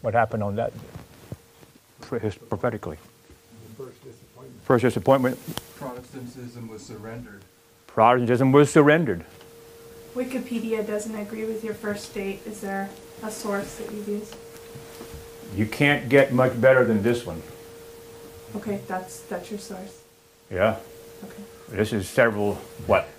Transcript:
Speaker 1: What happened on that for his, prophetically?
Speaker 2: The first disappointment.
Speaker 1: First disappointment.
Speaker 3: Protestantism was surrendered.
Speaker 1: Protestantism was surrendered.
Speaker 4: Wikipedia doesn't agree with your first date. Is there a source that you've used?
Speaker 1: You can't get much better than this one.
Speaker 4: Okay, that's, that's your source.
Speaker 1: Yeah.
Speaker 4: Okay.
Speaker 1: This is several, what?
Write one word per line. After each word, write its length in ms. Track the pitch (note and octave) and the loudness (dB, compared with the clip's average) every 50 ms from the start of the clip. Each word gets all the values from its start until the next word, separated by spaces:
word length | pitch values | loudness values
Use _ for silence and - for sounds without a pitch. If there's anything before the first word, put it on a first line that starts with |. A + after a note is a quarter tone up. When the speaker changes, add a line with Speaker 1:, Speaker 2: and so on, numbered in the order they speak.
Speaker 1:
What 140 | - A#2 G2+ | -4 2 2
happened 280 | A#2+ A2+ A2 - A2 G#2 | 2 2 2 0 -4 -2
on 140 | G2+ G2+ | -2 -2
that 160 | G#2+ A#2 - - - - - - - - - - - - - - - _ _ _ _ - _ _ _ _ _ _ _ | -2 -4 -4 -6 -10 -18 -16 -18 -18 -18 -18 -20 -20 -16 -16 -16 -16 _ _ _ _ -20 _ _ _ _ _ _ _
for 180 | - - - A#2 | -12 -8 -6 -4
his, 160 | A2 G#2+ G2 | -2 -4 -4
prophetically? 640 | - - - A2+ G2 - B2 A2+ G2+ - - D2+ - - - _ _ _ _ - _ _ _ A#2 G#2+ A2+ A2+ A2 | -6 -8 -6 -6 -2 -2 -2 -2 -4 -8 -10 -10 -12 -16 -20 _ _ _ _ -20 _ _ _ -20 -20 -20 -20 -16
Speaker 2:
The 80 | - C3 | -16 -16
first 180 | B2 - - - | -16 -16 -20 -20
disappointment. 640 | C3 - - - - _ - - - - - - | -20 -20 -20 -20 -20 _ -20 -20 -20 -20 -20 0
Speaker 1:
First 180 | - C3+ A#2+ A2 | 2 2 4 4
disappointment. 560 | B2+ G#2+ A2 F#2+ - C3+ C#3 B2+ B2+ B2+ - - - - - - - - | 2 0 2 4 4 4 4 4 0 -2 -4 -12 -12 -12 -12 -12 -14 -18
Speaker 3:
Protestantism 920 | - C#3+ C3 B2 B2 B2 - C#3 C3 A#2+ A#2+ B2 C3 B2 A#2 A#2 A#2+ A#2 | -14 -12 -12 -12 -14 -16 -16 -16 -16 -16 -14 -14 -16 -16 -16 -14 -14 -16
was 180 | A2 A2 G#2+ - | -14 -16 -16 -16
surrendered. 580 | - A2+ G2+ G2+ A2+ A2+ B2 B2 G#2 G2+ G2+ - _ _ _ _ _ _ _ _ | -16 -16 -14 -14 -14 -14 -14 -14 -16 -18 -20 -20 _ _ _ _ _ _ _ _
Speaker 1:
Protestantism 640 | - - - A2 A#2 B2 B2+ B2 A2+ B2 A#2 C3+ C3 | -8 2 6 8 8 8 6 4 2 4 4 6 8
was 180 | C3 C#3+ D3 C#3 - | 8 8 8 8 8
surrendered. 520 | D#3+ D3 C#3+ D3 E3 F3 B2+ F#2+ E2+ E2 - - - - - - - - - - - - - - - - - - | 8 8 8 6 6 4 0 -2 -4 -6 -14 -20 -20 -20 -20 -20 -20 -20 -20 -20 -20 -20 -20 -20 -20 -20 -12 -8
Speaker 4:
Wikipedia 680 | B3 B3+ B3+ C4 B3+ - - A#3+ A3+ G#3 A3+ A3+ A3 G3+ | -8 -6 -4 -4 -6 -6 -4 -6 -6 -4 -4 -4 -4 -2
doesn't 300 | G3+ G#3 G#3 G#3+ A3 A3 | -4 -4 -4 -4 -6 -8
agree 300 | G#3 G#3 G#3 A3+ A3 A3 | -8 -8 -8 -8 -8 -6
with 180 | A3 A3 G#3+ A3 | -6 -6 -6 -6
your 120 | A3 G#3+ | -8 -8
first 380 | G#3 A3 G#3 G3+ G3+ - - - | -6 -6 -6 -6 -6 -8 -10 -8
date. 260 | G#3 G3 G3 G3 - - | -6 -6 -6 -6 -8 -10
Is 160 | - G#3 - - | -14 -12 -10 -8
there 280 | G3 G3 G3 G3 G3 - - - - - - A3+ | -6 -4 -4 -6 -6 -10 -16 -20 -20 -18 -12 -10
a 80 | A3 | -10
source 460 | G#3+ - - G#3+ G3+ G3+ G3+ - - | -10 -8 -6 -4 -4 -4 -4 -8 -10
that 160 | - G#3+ - A3 | -12 -12 -10 -10
you've 160 | G#3 G#3 G#3 | -10 -6 -6
used? 260 | G#3 G#3 A3+ - - - - - - - - - - - - - - - - - - - - - - - - - G2 | -6 -6 -6 -10 -16 -18 -18 -20 -20 -20 -20 -18 -18 -18 -18 -18 -18 -18 -16 -16 -16 -16 -16 -18 -18 -18 -16 -10 -2
Speaker 1:
You 120 | F#2+ G#2+ | -2 -2
can't 420 | G#2+ - - D3 C#3+ C#3+ - - A#2+ | -2 0 2 2 2 2 2 0 4
get 240 | B2+ C#3 C3+ - A#2+ | 6 6 6 6 4
much 280 | B2 B2+ B2+ A#2+ A#2+ | 2 2 2 2 4
better 240 | A2+ C3 C3 C3 B2 | 6 6 8 8 6
than 200 | A2 A2 G#2 G2 | 4 2 2 2
this 200 | A#2 A#2+ A#2+ - | 2 0 0 -2
one. 160 | - E2 E2 - - - - - - - - - - - - - - - - - - - - - - - | -8 -10 -10 -12 -14 -18 -18 -18 -20 -20 -20 -20 -20 -20 -20 -20 -20 -20 -20 -20 -20 -20 -20 -18 -12 -12
Speaker 4:
Okay, 240 | G#3 - G#3+ G3+ G3 - - | -10 -6 -6 -6 -6 -6 -6
that's, 320 | G3 F#3 - - - - | -6 -6 -6 -8 -16 -18
that's 320 | - - G3 F3+ - - G#3+ | -12 -10 -10 -10 -8 -8 -12
your 80 | G3+ | -12
source. 420 | - - G3 F#3 G3 G3+ - - - _ _ _ _ _ _ _ _ _ | -10 -12 -12 -12 -12 -14 -16 -20 -20 _ _ _ _ _ _ _ _ _
Speaker 1:
Yeah. 280 | G#2 F2+ F#2+ A2 G#2+ - - - - - - - - - - | -2 2 2 2 2 -2 -10 -18 -20 -20 -20 -20 -18 -18 -18
Speaker 4:
Okay. 180 | - - - - - - - - - | -16 -16 -16 -18 -18 -20 -20 -18 -10
Speaker 1:
This 240 | A2+ F#2 A2 G#2 B2 | -2 -2 -2 0 0
is 120 | G#2 F#2 | -4 -4
several, 500 | - - - A#2+ A#2 G#2+ G#2 G#2 G#2 F#2+ - - - - - - | -2 2 4 4 4 4 0 -2 -2 -2 -4 -10 -16 -16 -12 0
what? 220 | - G#2 F#2 - - - | 2 2 2 2 -2 -14